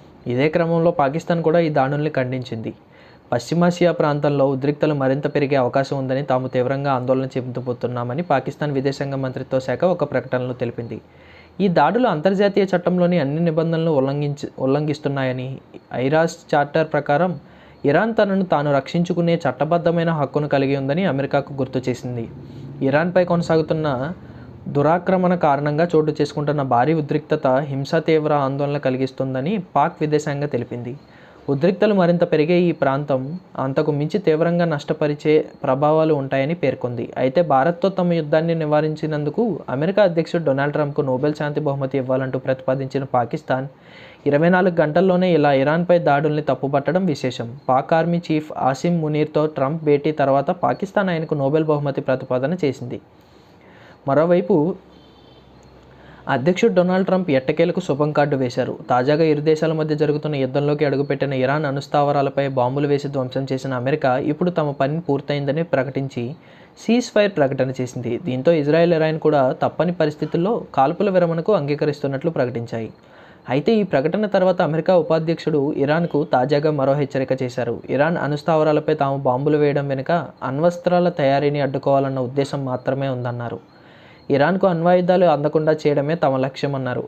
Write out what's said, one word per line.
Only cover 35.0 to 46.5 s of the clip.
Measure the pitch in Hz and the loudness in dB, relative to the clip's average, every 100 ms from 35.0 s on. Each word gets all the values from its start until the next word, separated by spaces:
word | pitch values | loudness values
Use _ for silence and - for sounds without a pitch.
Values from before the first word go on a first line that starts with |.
| 151 147 151 156 147 - | -2 0 2 2 2 -4
ప్రభావాలు | 135 131 151 156 160 | -2 0 2 2 2
ఉంటాయని | 151 135 139 135 | 0 0 -2 -2
పేర్కొంది. | 175 135 127 123 120 - - | -2 -2 -2 -6 -6 -6 -2
అయితే | 127 131 | 0 2
భారత్తో | 156 135 143 175 196 | 2 2 2 0 -2
తమ | 185 175 | 0 0
యుద్ధాన్ని | 170 151 160 165 165 | 0 0 0 0 -2
నివారించినందుకు | 151 151 156 156 156 151 147 147 233 160 - | 0 2 0 -2 -4 -4 -2 -2 -2 -4 -6
అమెరికా | 127 160 190 | -2 0 2
అధ్యక్షుడు | 202 165 160 170 | 2 2 -2 -2
డొనాల్డ్ | 147 135 143 | 0 0 0
ట్రంప్కు | 147 147 143 | 0 -2 -2
నోబెల్ | 139 127 147 | -2 0 0
శాంతి | 147 147 147 | -2 -4 -2
బహుమతి | 151 139 135 139 | -2 -2 -2 -2
ఇవ్వాలంటూ | 127 131 131 135 | 0 -2 -2 -4
ప్రతిపాదించిన | 135 131 - 131 131 135 | -4 -4 -2 -2 -2 -4
పాకిస్తాన్ | 135 123 120 160 - 131 139 - - - - - - | -2 -2 -2 -6 -4 -4 -4 -12 -20 -20 -20 -6 0
ఇరవై | 143 170 | 4 4
నాలుగు | 180 185 170 | 4 4 2
గంటల్లోనే | 151 156 190 180 185 | 2 2 2 4 4
ఇలా | 165 143 | 4 4
ఇరాన్పై | 135 135 165 175 175 | 4 2 2 2 2
దాడుల్ని | 151 143 156 151 | 4 2 2 0
తప్పుపట్టడం | 147 | -2